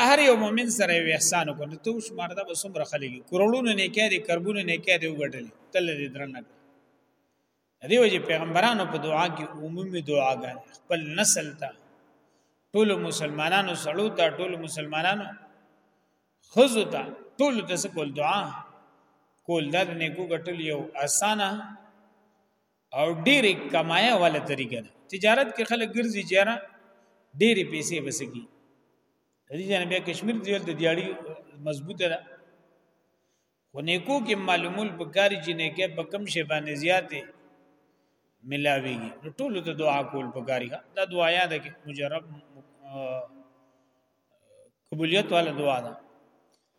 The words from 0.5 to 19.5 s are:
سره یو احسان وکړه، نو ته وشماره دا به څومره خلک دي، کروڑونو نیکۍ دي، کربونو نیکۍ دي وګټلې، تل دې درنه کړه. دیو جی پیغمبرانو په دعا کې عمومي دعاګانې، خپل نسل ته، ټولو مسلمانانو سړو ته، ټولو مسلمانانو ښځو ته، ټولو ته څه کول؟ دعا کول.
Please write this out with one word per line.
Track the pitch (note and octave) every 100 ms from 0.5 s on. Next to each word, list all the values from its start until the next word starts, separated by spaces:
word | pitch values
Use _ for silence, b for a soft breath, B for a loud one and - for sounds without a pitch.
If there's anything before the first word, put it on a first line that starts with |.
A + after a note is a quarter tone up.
| A3+ B3
سره | A3 F3+
یو | E3+ D#3+ D#3
احسان | - F3 D3+
وکړه، | D3 D3
نو | D#3
ته | A3+
وشماره | A#3 G#3+ F3 F3 F3+
دا |
به | F3
څومره | E3 G3 E3+
خلک | C#3 D3 C3+
دي، | B2+ -
کروڑونو | F3+ G#3 B3+ A#3+
نیکۍ | G3+ F#3 G#3 G#3+
دي، | F#3
کربونو | - E3+ F#3 G#3
نیکۍ | F3 E3 F#3 F3
دي | D#3+
وګټلې، | D3+ C#3+ C3 A2+ - -
تل | F#3 E3+ D3
دې | C#3
درنه | C#3 C#3+ B2+
کړه. | - _ _ _ _ _ _ _ _ _ _ _ _ _
دیو | C3+ A#3 A3
جی | F3+
پیغمبرانو | C#3+ D#3+ E3 E3 A3+ A3 F3
په | D#3
دعا | D#3 D#3 F3
کې | D3+ D3
عمومي | D3+ D#3 E3+ F#3+ F3+
دعاګانې، | C#3+ C#3+ C3 B2+ B2+ B2+ - -
خپل | - E3+ D3+ E3+
نسل | G#3+ F3+ D3+ D3+
ته، | C#3 - _ _ _ _ _ _ _ _ _
ټولو | G#3 G#3+ F3+
مسلمانانو | E3+ D#3+ D3+ D3+ D#3 G3 F#3+ E3+
سړو | D3+ E3+ G#3+ G#3+
ته، | D#3+ D3
ټولو | F#3 E3+
مسلمانانو | D#3+ D#3 D3+ D#3 F3+ G#3 G3+ G#3 - _ _ _ _ _ _ _ _ _ _ G#3+
ښځو | C4+ A3 E3+
ته، | C#3+ B2+ - - -
ټولو | C#4+ C4+
ته | E3+ F3
څه | G3
کول؟ | D#3+ D3 C#3
دعا | D3+ G3 D#3 C3 - - _ _ _ _ _ _
کول. | -